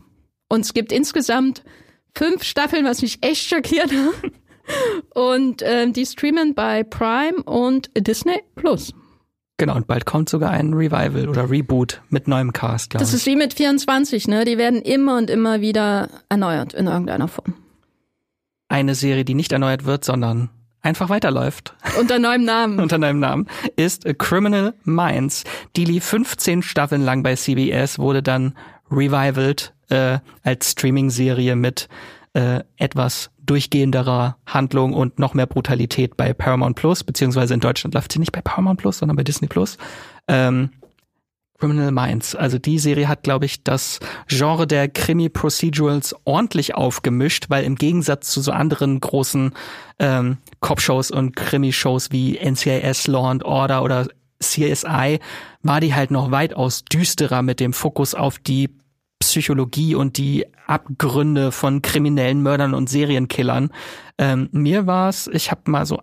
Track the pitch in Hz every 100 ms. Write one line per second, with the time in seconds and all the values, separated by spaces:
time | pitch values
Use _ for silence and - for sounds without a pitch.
0 | - _ _ _ - 226 214 226 226 233
1 | 294 320 247 240 269 254 - - - _
2 | _ - 311 359 - - 285 330 277 240
3 | 233 - 247 311 - 339 - 330 311 269
4 | 277 415 - - _ _ - 587 494 392
5 | - - 254 262 262 240 - 240 240 233
6 | 254 - 294 320 311 285 220 214 220 -
7 | 226 240 311 349 - 240 247 262 - -
8 | 202 220 339 359 - - 330 214 - -
9 | _ _ _ _ _ - 147 131 113 123
10 | - 151 160 160 156 165 156 160 156 160
11 | 151 139 131 135 127 135 123 127 123 -
12 | - 139 139 131 127 - 117 117 - 110
13 | 254 247 269 277 294 - 294 277 277 269
14 | 277 220 - 214 233 233 233 240 - 269
15 | 277 247 226 226 220 220 214 214 208 202
16 | - - - 202 185 156 127 - 185 175
17 | 180 92 170 - - - - _ _ _
18 | _ _ _ _ _ _ - 143 139 131
19 | 139 135 131 135 - 135 135 131 139 139
20 | - 127 117 113 120 - _ _ 156 170
21 | 180 208 175 131 131 - - - - -
22 | 240 247 233 247 233 226 220 196 165 165
23 | 147 143 135 139 208 - - - 165 -
24 | 160 147 - 180 208 202 202 - - 165
25 | 175 139 139 - - - - 175 170 170
26 | - 220 247 - - 175 - - 143 143
27 | 131 131 135 127 - 131 135 131 139 -
28 | 135 135 135 131 131 - - - - 135
29 | 139 143 139 135 135 143 - _ - 135
30 | 127 135 - - - 131 - - 135 139
31 | 135 120 127 127 127 123 127 - - -
32 | - - - - 123 123 - - 139 139
33 | 123 - - _ 139 143 - 143 135 131
34 | 127 123 123 - - 139 131 135 131 156
35 | 127 - 139 143 127 135 123 127 123 -
36 | 127 - - 123 - 127 127 123 160 180
37 | - 127 131 131 120 123 120 123 - 117
38 | - 151 165 175 - - 190 185 202 -
39 | 151 143 135 147 147 175 190 - - -
40 | - - - 131 127 127 135 - - _
41 | _ _ _ _ _ - 147 147 143 127
42 | 127 117 - - 139 123 147 156 147 143
43 | 143 147 - 131 139 - - 135 - -
44 | - - - 135 151 160 156 147 139 -
45 | - 165 165 - 156 - 165 147 147 143
46 | - - - 147 233 170 139 - 127 -
47 | 131 123 143 - - 139 135 135 147 175
48 | 156 143 - - 135 127 151 151 139 135
49 | - 139 131 139 135 - - - - -
50 | 143 131 123 131 - - - 147 - 131
51 | 131 139 131 - - 143 135 131 139 127
52 | - 131 131 - 156 131 147 131 139 131
53 | - 135 127 131 - 135 135 131 131 127
54 | 127 - _ - - - 147 147 - 151
55 | 135 156 - - - - 156 147 160 139
56 | 135 139 131 135 160 - 127 - - 156
57 | 175 - 143 127 127 127 123 - 156 -
58 | 135 - 139 - - 135 135 - _ _
59 | _ - - 160 147 135 127 143 160 151
60 | 135 - 139 143 - _ - - - 135
61 | 151 131 151 147 135 - 143 139 - 151
62 | 147 143 127 139 139 139 139 131 127 143
63 | 147 131 127 - 123 123 143 - - -
64 | - - 139 131 131 147 147 196 185 180
65 | 190 190 - 170 - - - 147 151 -